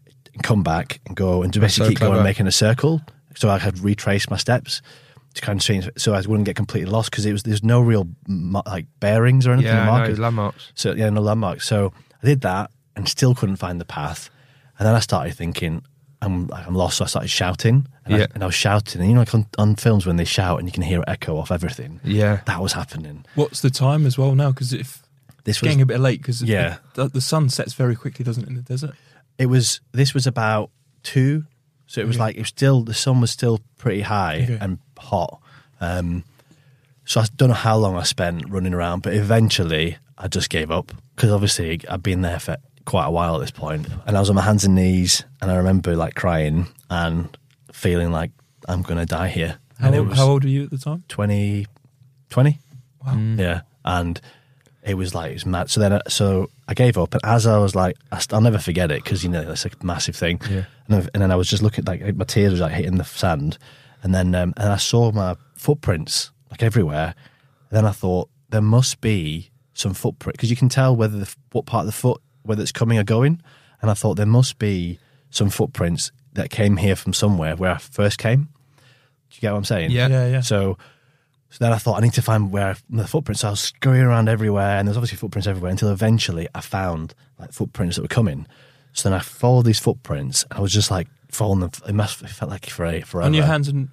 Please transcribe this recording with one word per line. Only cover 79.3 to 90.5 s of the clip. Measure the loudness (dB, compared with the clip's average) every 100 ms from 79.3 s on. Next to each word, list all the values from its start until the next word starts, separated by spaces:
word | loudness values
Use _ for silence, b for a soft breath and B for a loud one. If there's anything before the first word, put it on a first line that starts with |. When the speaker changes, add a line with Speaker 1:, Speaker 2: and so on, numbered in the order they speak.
Speaker 1:
Do | -6
you |
get | -2
what | -2
I'm |
saying? | -2 -2 0
Speaker 2:
Yeah. | 2 2
Speaker 3:
Yeah, | 2 2
yeah. | 0
Speaker 1:
So, | 0 0 0 -2 b b b b b b _
so | -2
then | 0
I | 2
thought, | 0 2
"I |
need | 2
to | 2
find | 2 2 2
where | 0 -2
I, | -4 -6
the | -6 -2
footprints." | -2 -4 -4
So | -4
I |
was | -4
scurrying | -6 -2 2 4
around | 6 4 2
everywhere, | 2 0 0 0 0
and | 0
there's | -2
obviously | -4 -6
footprints | -8 -4 -4
everywhere, | -2 -2
until | 0 0
eventually | 2 2 2 2 -4 -6
I | -10
found, | -8 -4 -4 -4 -8 -14 b b
like, | -14
footprints | -8 -8 -4 -4 -4
that |
were | -4
coming. | 0 0 -2 -12 b b b b
So | -4 -2
then | -2
I |
followed | -4 -2 2 4 4
these | 2
footprints, | 0 -2 -4 -8 -4 -4 -4